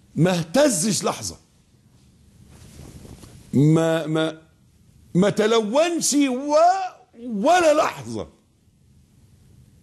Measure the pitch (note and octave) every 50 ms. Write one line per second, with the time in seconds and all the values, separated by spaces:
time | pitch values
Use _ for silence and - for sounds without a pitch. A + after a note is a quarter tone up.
0 | _ _ _ - D#3 F3+ F#3 F3 D#3+ - - C4 D4 D4 A3 E3 E3+ A3+ E3+ -
1 | - - - - A2+ F#2 - - _ _ _ _ _ _ _ _ _ _ _ _
2 | _ _ _ _ _ _ _ - - - - - - - - - - - - -
3 | - - - - - - - - - - - B2 C#3+ D3+ D#3+ D#3+ E3 D#3+ E3 E3
4 | D3+ D#3 D#3 D#3+ D#3+ D#3+ D#3 - - _ _ _ _ _ _ _ _ _ _ _
5 | _ _ - E3+ G3 G3+ - - G3+ G#3+ A3+ A3+ A3 G3+ A3+ D4 E4 F4 F4 D#4
6 | G3 - A#3+ D4 C#4+ C4+ B3 B3+ C#4+ D4 D4 D4+ E4 F4 F#4+ F#5+ F#5 F5+ - -
7 | _ _ _ A#3 A#3 B3+ A3+ G3 G#3 D4 F4 F#4 E4+ D#4 D4 - - - - D3
8 | A#2 A2+ A#2 G#2+ F2 - _ _ _ _ _ _ _ _ _ _ _ _ _ _
9 | _ _ _ _ _ _ _ _ _ _ - - - _ _ _